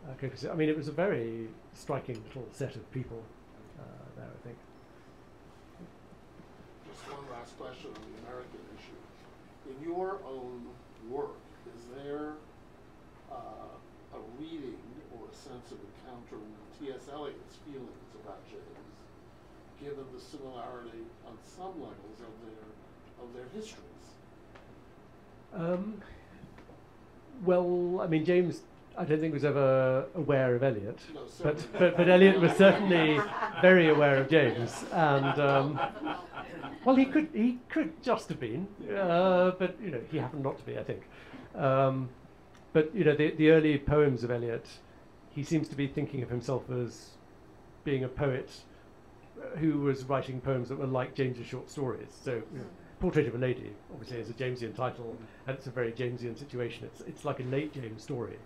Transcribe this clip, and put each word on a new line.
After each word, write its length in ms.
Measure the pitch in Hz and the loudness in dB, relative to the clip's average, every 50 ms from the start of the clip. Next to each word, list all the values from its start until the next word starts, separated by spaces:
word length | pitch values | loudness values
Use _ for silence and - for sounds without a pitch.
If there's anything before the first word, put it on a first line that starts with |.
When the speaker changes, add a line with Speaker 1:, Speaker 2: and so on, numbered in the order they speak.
| - 143 | -14 -14
Speaker 1:
Uh, 420 | 131 - 139 131 - - 135 - | -12 -8 -8 -8 -8 -8 -8 -6
I 20 | - | -2
mean, 140 | 165 156 151 | 0 2 2
it 80 | 156 | 2
was 100 | 160 135 147 | 0 -4 -6
a 40 | |
very 560 | 151 156 180 202 175 127 113 113 113 113 113 110 110 - - - - | -2 -2 0 0 0 -2 -4 -6 -6 -8 -10 -12 -14 -18 -20 -20 -20
striking 480 | - - - 147 131 - - 123 110 110 | -18 -8 -6 -6 -6 -6 -8 -10 -10 -12
little 220 | - - 131 120 107 | -14 -14 -14 -14 -14
set 240 | - - 139 123 - | -10 -8 -8 -8 -8
of 120 | 120 - - | -12 -16 -10
people, 300 | - 131 123 - 117 113 113 113 - - - - - - - - - - | -10 -10 -8 -8 -12 -14 -16 -18 -20 -20 -20 -20 -20 -20 -20 -20 -20 -18
uh, 40 | 131 120 120 123 131 131 127 | -18 -18 -18 -20 -20 -20 -18
there, 100 | 123 120 | -18 -18
I 160 | 120 117 - - | -18 -18 -18 -18
think. 100 | 120 123 131 - - - - - - - - - - - - - - - - - - - - - - - - 175 - - - - - - - - - - - - - - - - - - - - - | -18 -18 -18 -20 -20 -20 -20 -20 -20 -20 -20 -20 -20 -20 -20 -20 -20 -20 -20 -20 -20 -20 -20 -20 -20 -20 -20 -20 -20 -20 -20 -20 -20 -20 -20 -20 -20 -20 -20 -20 -20 -20 -20 -20 -20 -20 -20 -20 -20
Speaker 2:
Just 140 | - - - - | -18 -18 -14 -14
one 160 | - 139 139 135 | -14 -14 -12 -14
last 260 | 123 117 123 - - - | -14 -14 -14 -16 -16 -14
question 320 | 143 127 127 123 - - | -14 -14 -14 -14 -16 -16
on 100 | 110 107 | -14 -14
the 280 | 110 107 107 107 120 120 | -16 -16 -18 -18 -16 -14
American 320 | 127 127 123 123 - - - 104 107 107 | -14 -14 -14 -16 -16 -18 -18 -18 -20 -20
issue. 920 | - - - - - - - - - - - - - - - - - 139 131 | -20 -20 -20 -20 -20 -20 -20 -20 -20 -20 -20 -20 -20 -20 -20 -20 -18 -16 -14
In 80 | 135 151 170 | -12 -8 -6
your 320 | 170 180 185 190 196 - - | -6 -4 -4 -4 -6 -8 -10
own 420 | 127 135 131 123 123 123 120 120 123 123 - - - - - 110 113 | -12 -12 -12 -12 -12 -12 -14 -14 -16 -18 -20 -20 -20 -20 -20 -14 -10
work, 260 | 127 143 143 - - - - - - - - - - | -8 -6 -6 -8 -10 -16 -20 -20 -20 -20 -20 -20 -20
is 80 | - 120 120 123 139 139 | -20 -20 -18 -18 -14 -12
there, 300 | 143 143 147 151 151 151 156 - - - - - - - - - - - - - - - - - - | -10 -8 -8 -8 -10 -12 -14 -18 -20 -20 -20 -20 -20 -20 -20 -20 -20 -20 -20 -20 -20 -20 -20 -20 -16
uh, 20 | - - - - - - - - - - - - - - - - - | -16 -16 -14 -16 -16 -16 -16 -18 -18 -20 -20 -20 -20 -20 -20 -20 -18
a 40 | 127 110 110 117 131 | -18 -16 -16 -14 -14
reading 380 | 156 160 165 156 139 123 104 - - 113 127 147 - - | -12 -12 -10 -10 -10 -12 -12 -14 -16 -18 -18 -18 -20 -18
or 160 | 127 113 107 - | -18 -18 -18 -18
a 40 | - | -20
sense 360 | - - 143 127 123 117 - | -20 -18 -18 -18 -18 -16 -18
of 60 | 135 - | -18 -18
encountering 720 | 101 101 - - - 127 123 120 120 - 127 110 107 107 107 104 - - - - | -18 -20 -20 -20 -20 -18 -18 -18 -18 -16 -16 -16 -16 -16 -18 -20 -20 -20 -18 -14
T 120 | 147 135 | -12 -12
S 180 | 131 - - 147 | -12 -12 -14 -14
Eliot's 440 | 147 151 147 139 - - - - - - - | -12 -12 -10 -12 -12 -14 -20 -20 -20 -20 -20
feelings 480 | 156 143 131 120 110 - - - - - 110 - | -16 -14 -14 -14 -16 -18 -20 -20 -20 -20 -20 -18
about 140 | - 98 - - - | -18 -18 -18 -18 -20
James, 140 | - - - - - - - - - - - - - - - - - - - - - - - - - - | -18 -18 -18 -18 -20 -20 -20 -20 -20 -20 -20 -20 -20 -20 -20 -20 -20 -20 -20 -20 -20 -20 -20 -20 -20 -16
given 220 | 139 143 139 131 131 127 127 | -12 -12 -12 -12 -12 -14 -16
the 60 | 123 | -18
similarity 840 | - - - 143 135 131 127 120 117 127 123 120 120 117 113 117 113 - - - - | -18 -16 -16 -16 -14 -14 -12 -12 -12 -12 -14 -14 -16 -16 -16 -16 -16 -16 -18 -20 -20
on 100 | 117 117 107 | -20 -20 -20
some 300 | - - - 185 180 190 175 156 | -20 -20 -16 -14 -14 -12 -12 -12
levels 380 | 127 107 101 - 98 104 110 110 | -14 -14 -16 -18 -18 -20 -18 -18
of 120 | 120 110 110 110 113 | -18 -18 -18 -18 -18
their, 760 | 110 110 107 107 107 107 - - - - - - - - - | -18 -18 -18 -20 -20 -20 -20 -20 -20 -20 -20 -20 -20 -20 -18
of 120 | 123 120 120 | -18 -16 -14
their 100 | 123 127 127 - 214 | -16 -16 -14 -14 -14
histories? 240 | 214 214 - - - - - - - - - - - - - - - - - - - - - - - - - - - - - - - - - - - - - | -14 -14 -16 -20 -20 -20 -20 -20 -20 -20 -20 -20 -20 -20 -20 -20 -20 -20 -20 -20 -20 -20 -20 -20 -20 -20 -20 -20 -20 -20 -20 -20 -20 -20 -20 -20 -20 -14 -8
Speaker 1:
Um, 460 | 175 165 170 180 180 196 214 220 208 - - - - - - - - - - - - - - - - - - - - - - - - - - - 262 190 | -6 -2 -2 -2 -2 -4 -8 -10 -12 -16 -18 -20 -20 -20 -20 -20 -20 -20 -20 -20 -20 -20 -20 -20 -20 -20 -20 -20 -20 -20 -20 -20 -20 -20 -20 -14 -4 2
well, 560 | 175 180 180 180 175 180 180 175 175 180 190 | 2 4 4 4 2 0 0 0 0 -2 -2
I 60 | 214 | 0
mean, 180 | 175 160 156 151 | 0 0 2 2
James, 380 | 175 175 180 180 165 156 - - - - - - - - | 4 4 4 4 2 -2 -6 -12 -20 -20 -20 -20 -16 -8
I 80 | - 175 | -6 0
don't 160 | 139 151 156 | 0 2 2
think 140 | 156 165 151 | 2 0 0
was 100 | 139 127 | 0 0
ever 640 | 147 131 143 139 131 131 131 131 131 131 131 - - - | 2 2 4 4 4 4 4 4 4 2 2 0 -2 -4
aware 400 | 180 147 147 147 131 131 127 123 | -4 0 2 2 4 4 4 2
of 60 | 120 | 4
Eliot, 360 | 131 135 120 104 98 107 - - - - - | 2 2 0 0 -6 -8 -10 -12 -14 -16 -14
Speaker 2:
No, 60 | - | -14
Speaker 1:
but, 80 | - - - - 175 147 151 - | -14 -14 -14 -4 -2 -2 -2 -2
Speaker 2:
certainly. 180 | - - - - | -6 -8 2 4
Speaker 1:
but, 180 | 180 175 170 - | 4 6 6 6
but 100 | 170 170 | 8 10
Eliot 320 | 180 180 190 196 190 190 | 10 12 12 12 10 8
was 120 | 170 160 - | 6 4 8
certainly 640 | - 190 196 185 - 208 190 180 165 160 156 151 143 - - - - | 10 10 10 10 8 4 4 4 6 6 6 4 4 2 0 -2 -4
Speaker 2:
<laughs> 220 | - - - - | -4 -4 -2 6
Speaker 1:
very 260 | 175 180 185 180 170 156 | 8 10 10 10 10 8
aware 260 | 151 147 147 143 139 | 6 6 6 6 6
of 120 | 135 135 135 | 4 4 6
James, 260 | 160 160 143 120 110 120 | 6 6 6 6 2 0
Speaker 2:
Yes. 260 | 117 117 - - - - | -4 -4 -6 -8 -10 -4
Speaker 1:
and, 460 | - 185 160 151 139 139 135 139 139 147 | 0 2 4 6 4 4 4 2 2 2
um, 400 | 147 139 139 139 139 143 151 - - - - - - 302 - - - - - - - - - - - - - - - | 4 4 4 4 4 2 0 -2 -4 -4 -4 -6 -6 -6 -6 -8 -10 -14 -14 -14 -14 -12 -12 -12 -12 -12 -12 -2 4
well, 120 | 233 269 | 6 6
he 80 | 262 269 | 6 6
could, 240 | 269 - 311 302 311 - | 6 4 0 0 2 0
he 240 | 220 220 254 240 - - - | 2 2 2 2 0 -8 -4
could 340 | - 320 302 - - - | -2 -2 -2 -2 -4 -6
just 260 | - 254 226 - - - | 0 0 0 0 0 -8
have 100 | 160 - | -8 -6
been, 260 | 131 110 110 147 190 202 - - - - 202 | -4 -6 -4 -6 -6 -8 -10 -14 -8 -6 -2
uh, 560 | 196 196 175 170 170 185 190 185 180 180 185 180 - | 0 0 2 4 4 6 6 6 6 6 4 4 2
but, 180 | 190 180 185 - | -2 -4 -2 -6
you 80 | 226 185 | -8 -6
know, 100 | 147 117 113 - | -6 -6 -6 -4
he 60 | 156 147 | -4 -4
happened 240 | 123 127 139 151 | -4 -4 -6 -4
not 160 | 135 135 - - | -4 -4 -4 -6
to 60 | - | -8
be, 140 | 120 123 120 | -8 -8 -8
I 40 | |
think. 200 | 131 - 117 - - - - - - - - - - - - | -6 -6 -6 -8 -8 -16 -20 -20 -20 -18 -18 -18 -18 -14 -6
Um, 540 | - 160 135 135 135 135 135 135 131 131 123 - - - - - - - - - - - - | 0 2 2 4 4 4 2 2 0 -6 -8 -10 -16 -20 -20 -20 -20 -20 -20 -20 -20 -20 2
but, 220 | - 160 156 156 - | 4 4 4 4 2
you 100 | 214 165 | 4 4
know, 100 | 151 143 | 4 6
the, 160 | 147 151 151 | 6 2 0
the 200 | - 151 156 156 | 2 6 8 8
early 280 | 160 160 156 156 151 139 | 8 8 8 6 2 2
poems 460 | 139 - 147 151 151 143 131 117 113 | 2 2 4 6 6 6 4 0 -2
of 60 | 120 | -2
Eliot, 360 | 123 120 117 120 113 - - - - - - - - - - - - - - - | -2 -2 -2 -4 -4 -6 -8 -12 -20 -20 -20 -20 -20 -20 -20 -20 -20 -20 -20 -12
he 120 | - 147 135 | -10 -10 -4
seems 240 | - 165 156 143 - | 0 0 0 0 -2
to 80 | - | -4
be 100 | 135 143 | -4 -4
thinking 360 | 135 - 151 143 143 - 135 | -2 -2 -4 -4 -4 -4 -6
of 60 | 120 - | -6 -4
himself 400 | 120 123 117 - 131 120 - - | -4 -6 -2 -2 -4 -4 -4 -4
as 400 | 127 123 123 113 107 - - - - - - - - - - - - - - - - - - | -4 -4 -4 -6 -8 -14 -20 -20 -20 -20 -20 -20 -20 -20 -20 -20 -20 -20 -20 -20 -20 -10 -4
being 200 | 156 139 131 131 | -2 -2 0 -2
a 40 | - | -4
poet 420 | - - 151 139 131 131 - - - - - - - - - - - - - - - - - - - - - - - | -2 -2 0 0 0 -2 -6 -10 -16 -20 -20 -20 -20 -20 -20 -20 -20 -20 -20 -20 -20 -20 -20 -20 -18 -14 -12 -10 -6
who 220 | - 156 160 151 147 | -2 0 0 0 2
was 240 | 143 139 135 131 131 | 2 0 0 -2 -2
writing 360 | 127 139 131 - - 127 127 | -2 -2 -2 -2 -4 -8 -6
poems 280 | - 135 135 127 120 120 | -2 -2 -2 -2 -2 -4
that 80 | 135 151 | -6 -6
were 80 | 143 | -4
like 280 | 131 131 127 127 127 - | -2 0 -2 -2 -2 -2
James's 320 | - 135 127 120 117 117 | -2 -2 -2 -2 -6 -10
short 240 | - - 127 - - | -10 -10 -12 -12 -12
stories. 400 | - - 139 127 110 - 107 - - - | -8 -6 -4 -4 -4 -8 -10 -14 -18 -10
So, 120 | - 139 123 110 110 - | -6 -6 -6 -6 -6 -10
you 60 | - 131 | -12 -14
know, 60 | 120 - - - - - - - | -14 -14 -16 -20 -20 -20 -10 -2
Portrait 260 | - 180 156 151 139 120 | -2 2 2 4 2 2
of 60 | 110 | 0
a 40 | 123 | -2
Lady, 340 | 127 127 123 - 110 104 104 101 - - | 0 0 0 -2 -6 -14 -14 -16 -18 -18
obviously, 260 | 190 139 110 113 127 117 | -16 -16 -14 -10 -10 -10
is 100 | 107 110 | -8 -10
a 40 | |
Jamesian 420 | 117 - 131 127 123 120 117 110 101 | -8 -6 -6 -6 -4 -6 -8 -10 -6
title, 420 | - 127 123 120 - 120 113 - 113 113 - - - - | -4 -4 -4 -4 -6 -12 -12 -12 -14 -16 -20 -20 -14 -8
and 100 | 131 131 | -8 -8
it's 100 | 131 - | -8 -8
a 40 | 135 | -10
very 220 | 120 127 120 117 | -4 -4 -4 -4
Jamesian 440 | 117 120 127 123 120 120 120 120 117 | -2 -4 -4 -4 -4 -6 -8 -8 -10
situation. 480 | 127 139 143 - 123 120 117 - - 117 | -10 -14 -12 -8 -6 -6 -6 -6 -10 -14
It's, 160 | 113 - - | -14 -14 -14
it's 220 | - - - - - | -16 -16 -14 -8 -6
like 140 | 147 131 - | -6 -6 -4
a 40 | 127 | -4
late 280 | 127 127 139 156 151 | -4 -2 -2 -4 -4
James 300 | - 139 123 110 110 110 | -8 -10 -10 -10 -12 -14
story 340 | - - 143 123 117 - - 107 - | -10 -8 -6 -6 -6 -8 -10 -14 -16